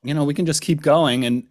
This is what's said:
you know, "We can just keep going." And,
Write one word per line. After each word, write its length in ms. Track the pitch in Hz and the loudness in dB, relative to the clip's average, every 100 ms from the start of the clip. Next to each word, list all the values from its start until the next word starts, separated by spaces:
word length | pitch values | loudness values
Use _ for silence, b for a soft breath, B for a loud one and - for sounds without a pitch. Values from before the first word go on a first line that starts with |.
you 100 | 139 | -6
know, 100 | 151 | -2
"We 100 | 143 | -2
can 120 | 147 165 | -2 -2
just 140 | 156 | -2
keep 200 | - 151 | -2 0
going." 420 | - 165 147 127 120 | 2 4 4 0 0
And, 180 | 123 - | -2 -4